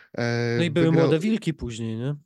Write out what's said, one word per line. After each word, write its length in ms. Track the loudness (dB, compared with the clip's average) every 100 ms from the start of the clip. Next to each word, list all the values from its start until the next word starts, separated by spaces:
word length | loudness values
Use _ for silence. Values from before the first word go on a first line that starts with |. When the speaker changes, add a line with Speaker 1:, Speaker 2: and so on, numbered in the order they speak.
| -14 -6
Speaker 1:
E, 380 | -2 -2 0 0
Speaker 2:
No 60 |
i 80 | 0
były 140 | 2 4
Speaker 1:
wygrał 180 | 4 4
Speaker 2:
Młode 120 | 4
Wilki 340 | 2 -2 -2
później, 440 | -6 -6 -8 -6 -4
nie? 180 | -6 -8